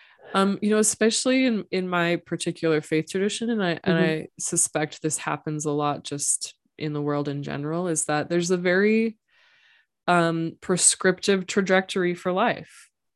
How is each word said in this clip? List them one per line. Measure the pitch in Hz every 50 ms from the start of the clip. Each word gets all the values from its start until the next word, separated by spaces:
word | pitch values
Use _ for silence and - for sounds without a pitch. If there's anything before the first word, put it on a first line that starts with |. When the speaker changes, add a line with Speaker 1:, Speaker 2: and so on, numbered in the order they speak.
| - - _ _ - - -
Speaker 1:
Um, | 196 196 196 202 -
you | 214 208
know, | 214 214
especially | 214 - - - 220 226 220 - - 254 254 262 262
in, | 254 226 202 175 -
in | - 190 185 185
my | 180 175 170 170 175
particular | 170 - - 170 160 - 170 165 - 165 165 156 156
faith | 151 - 160 156 156 -
tradition, | - 190 190 208 - - 233 226
and | 240 214 196
I, | 175 165 -
and | - - 170 165
Speaker 2:
Mm-hmm. | 165 160 156 156 -
Speaker 1:
I | - _ -
suspect | - - - 165 - - - 156 156 151 - -
this | - 156 147
happens | - - 156 147 143 - 160 151 151 147
a | 151
lot | 147 147 147 147 143 - -
just | - 143 143 - - - - - - - _ _ _ _ -
in | - 151
the | 147 147
world | 147 147 147 143 147 147
in | 139 143
general, | 143 147 147 139 143 151 160 170 185 175
is | 160 156 -
that | - 151 151 143 -
there's | 175 175 175 170
a | 185
very, | 180 175 180 180 190 202 214 220 220 226 226 220 _ _ _ _ _ _ _ _ _ _ _ _ _ _ _ _ _ _
um, | - 180 175 170 165 165 165 165 160 - -
prescriptive | - - 185 175 - - - - - 185 180 - - - 196 190 175
trajectory | - - 208 190 180 190 190 190 - - 196 180 175 175
for | 175 - 180
life. | 180 185 226 233 165 - 160 - - - - _ _ _ _ _ _